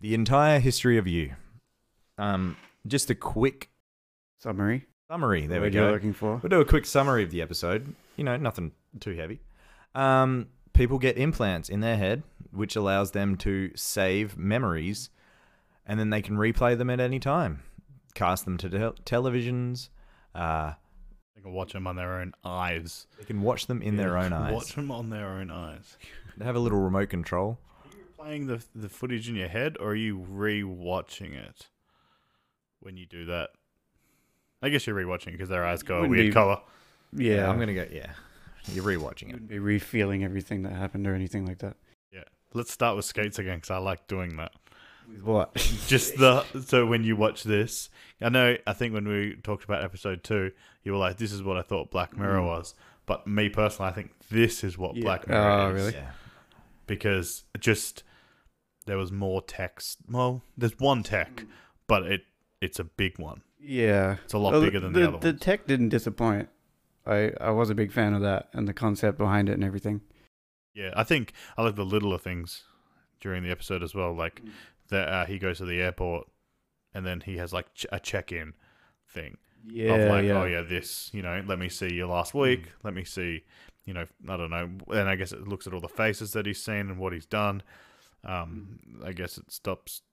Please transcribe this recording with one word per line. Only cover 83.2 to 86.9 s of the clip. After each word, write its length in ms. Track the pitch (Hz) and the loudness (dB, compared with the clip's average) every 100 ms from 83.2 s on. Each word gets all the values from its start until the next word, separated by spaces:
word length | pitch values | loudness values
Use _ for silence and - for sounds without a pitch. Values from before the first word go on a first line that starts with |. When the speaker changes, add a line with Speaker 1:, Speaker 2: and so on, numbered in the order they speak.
| 90 85 - - - _ | -6 -6 -10 -20 -20 _
Speaker 3:
you 80 | - | -12
know, 140 | 90 85 _ - | -10 -10 _ -10
I 80 | 92 | -6
don't 140 | 82 | -4
know." 200 | 85 87 92 - 107 | -4 -6 -8 -4 0
And 120 | 98 | 2
I 80 | 95 | 0
guess 160 | 92 | -2
it 160 | 55 101 | -8 -8
looks 180 | 98 - | -10 -8
at 80 | |
all 60 | 90 | -10
the 80 | 82 | -8
faces 440 | - 110 98 107 | -2 0 0 -4
that 140 | 110 101 | -4 -4
he's 160 | 101 | -6
seen 260 | - 104 98 | -6 -4 -4